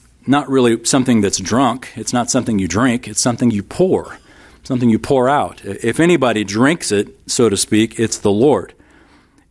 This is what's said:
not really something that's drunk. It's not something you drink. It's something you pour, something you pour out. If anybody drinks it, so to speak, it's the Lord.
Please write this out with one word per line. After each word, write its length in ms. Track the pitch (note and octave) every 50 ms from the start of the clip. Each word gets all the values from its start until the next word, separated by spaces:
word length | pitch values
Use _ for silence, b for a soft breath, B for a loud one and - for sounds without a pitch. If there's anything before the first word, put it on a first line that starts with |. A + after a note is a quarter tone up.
| _ _ _ _ -
not 240 | A#2+ C3+ D3 C#3 C3+
really 360 | C3+ C3+ B2 A#2 A#2 A2+ -
something 340 | - - C3 B2 C3 A#2+ A2
that's 180 | G2+ F#2+ -
drunk. 540 | - F#2+ E2+ A2 B2+ C#3 A#2 A2 - - - -
It's 160 | A2 G#2+ - -
not 180 | A#2+ A#2 -
something 280 | - B2+ A#2 B2+ A2 G2
you 100 | F#2+ E2
drink. 400 | E2+ G#2 B2+ C3 A#2 A#2+ - G#2+
It's 100 | G#2+ -
something 320 | - B2+ A#2 - B2+ A#2
you 100 | A2 G2+
pour, 580 | F#2 - - - F3+ F#3+ C#3 F2 D#2 - - - b b b b b b b b b
something 260 | - C3+ A#2+ B2+ A#2
you 100 | A2 A2
pour 280 | - - C#3+ C3 B2
out. 340 | B2+ D3 C#3 G2+ E2 - - -
If 340 | G2+ F#2+ - - A#2 A2+ -
anybody 460 | D#3+ F3 F3 C#3+ C3 A#2+ A2 G#2+ G#2
drinks 480 | F#2+ G2 A2 B2+ C#3 F3 E3 - - G#2
it, 260 | G2+ G#2+ - - _ -
so 220 | - - - A#2+ A2
to 80 | G2+
speak, 420 | F#2+ - - A2 G#2+ A2+ G#2+ - -
it's 180 | A2+ G#2+ -
the 140 | - - G#2
Lord. 400 | G2+ G#2 B2 D3+ B2+ F#2+ F2 - - b b b b b b b b b b b b b b b